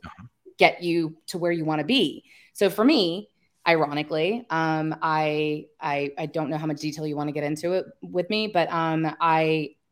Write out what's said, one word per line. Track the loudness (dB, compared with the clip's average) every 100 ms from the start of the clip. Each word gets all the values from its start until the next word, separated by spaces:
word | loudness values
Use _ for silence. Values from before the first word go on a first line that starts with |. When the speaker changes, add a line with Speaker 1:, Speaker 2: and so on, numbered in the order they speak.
Speaker 1:
Uh-huh. | -14 -18 -20 _ -8 4
Speaker 2:
get | 4 4
you | -2 0 -2 -6 -10
to | -4
where | -2
you | -2
wanna | -2 -2
be. | 2 2 2 -2 -18 -20 _
So | 0 0
for | 4
me, | 4 6 2 -2 -8 _ _ _ 2
ironically, | 4 2 -2 -2 0 0 -2 -2
um, | 0 0 0 -2 -2
I, | 0 0 0 0 -2 -4 -8 -10
I, | -4 -2 -4 -6
I | -6
don't | -4 -4
know | -4
how | -4
much | -4
detail | -6 -6 -6
you | -4
wanna | -4
get | -4
into | -4 -4 -2
it | -2 -4 -12
with | -6 -4 -2
me, | -2 0
but, | 0 0
um, | 0 0 0 -2 0
I | 2 4 4 0 -2 -10 _